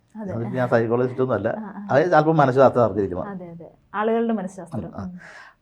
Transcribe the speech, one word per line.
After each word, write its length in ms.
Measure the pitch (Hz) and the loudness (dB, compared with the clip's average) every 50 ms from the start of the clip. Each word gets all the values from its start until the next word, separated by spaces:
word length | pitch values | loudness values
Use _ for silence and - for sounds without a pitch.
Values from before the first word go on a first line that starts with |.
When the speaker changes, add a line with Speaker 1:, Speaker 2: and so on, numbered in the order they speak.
| _ _ - | _ _ -18
Speaker 1:
അതെ. 180 | 220 220 185 - | -14 -12 -8 -8
Speaker 2:
അത് 100 | 113 113 | -6 -6
ഞാൻ 260 | - 120 127 123 120 | -6 -4 -4 -2 2
സൈക്കോളജിസ്റ്റ് 520 | 131 117 117 110 113 120 127 123 120 120 | 2 2 2 2 2 0 0 0 0 -2
ഒന്നും 140 | 131 131 120 | -2 0 0
അല്ല. 120 | 101 98 | -2 -2
Speaker 1:
ആ, 140 | 113 - - | -2 -4 -4
ആ. 260 | - - - - - - | -8 -12 -12 -12 -4 0
Speaker 2:
അത് 240 | 123 135 165 180 151 | 2 2 4 4 4
അല്പം 220 | 151 151 156 165 | 4 4 4 4
മനഃശാസ്ത്രം 460 | 156 139 131 120 135 135 123 123 127 117 | 4 4 4 6 6 6 6 6 4 2
അറിഞ്ഞിരിക്കണം. 400 | 107 95 107 98 92 90 92 - | 2 2 0 -2 -2 -2 -6 -8
Speaker 1:
അതെ, 260 | 208 202 185 180 170 | -8 -10 -12 -12 -14
അതെ. 220 | 170 170 160 - _ _ _ _ - | -16 -18 -18 -20 _ _ _ _ -6
ആളുകളുടെ 380 | 196 214 226 226 233 233 226 226 | -4 -2 0 0 0 0 -2 -2
മനഃശാസ്ത്രം. 580 | 208 185 185 - - - - - - - - - | -4 -4 -8 -10 -14 -16 -10 -10 -10 -10 -10 -12
Speaker 2:
ആ. 80 | - - | -12 -12
Speaker 1:
ഉം. 160 | 185 180 - - - - - - - _ _ | -12 -12 -14 -18 -20 -20 -20 -20 -20 _ _